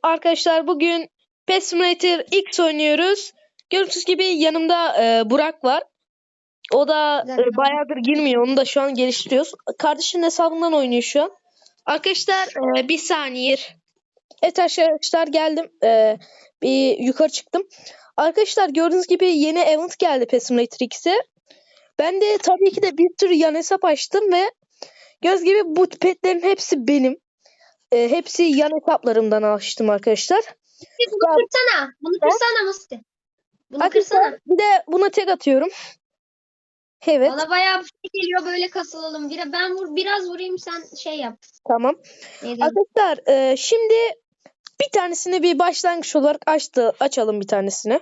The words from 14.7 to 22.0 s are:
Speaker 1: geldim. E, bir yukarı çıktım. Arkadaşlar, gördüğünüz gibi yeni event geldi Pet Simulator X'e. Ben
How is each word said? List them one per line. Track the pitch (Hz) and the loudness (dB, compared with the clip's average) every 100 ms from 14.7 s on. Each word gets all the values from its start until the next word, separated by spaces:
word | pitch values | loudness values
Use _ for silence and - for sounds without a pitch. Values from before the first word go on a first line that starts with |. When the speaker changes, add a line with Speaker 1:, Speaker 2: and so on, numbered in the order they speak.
| - 330 302 - 339 330 | 2 2 0 -2 -2 0
Speaker 1:
geldim. | 311 311 311 330 _ | 0 0 -2 -6 _
E, | 226 226 220 214 - - - _ | 2 4 4 0 -8 -20 -20 _
bir | 254 262 269 - | 0 2 2 0
yukarı | 247 254 311 | -2 2 0
çıktım. | - - 349 392 - - - - - | 0 -6 -6 -6 -12 -20 -20 -12 -2
Arkadaşlar, | 311 330 403 - 381 | 0 2 0 0 0
gördüğünüz | 285 330 359 359 | 2 2 0 0
gibi | 359 370 320 | 2 2 2
yeni | 302 330 | 2 2
event | 339 311 349 - | 2 2 -2 -2
geldi | 349 269 233 | 0 0 0
Pet | 247 233 | -2 0
Simulator | 240 240 - | 0 -2 -4
X'e. | 240 - 339 403 - _ _ - _ _ _ | -8 -4 0 0 -2 _ _ -20 _ _ _
Ben | - | -4